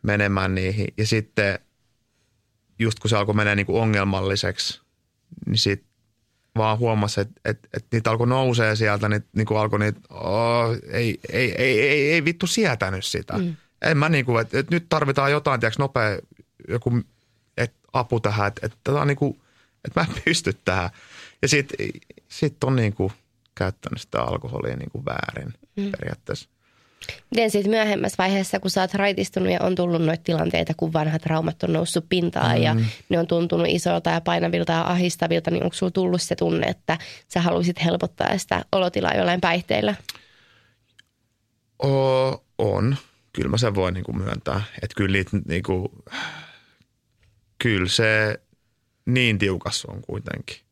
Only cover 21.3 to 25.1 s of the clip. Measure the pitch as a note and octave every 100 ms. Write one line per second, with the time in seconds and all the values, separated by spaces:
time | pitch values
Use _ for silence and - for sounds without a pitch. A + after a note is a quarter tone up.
21.3 | _ C3 D3 C#3+ - G#1+ - _ - _
22.3 | - D3+ - B2+ C3 G#2+ G2+ F#2+ - _
23.3 | _ _ - F#2 - - - - - B1
24.3 | - - - A#1 B1 C2 - -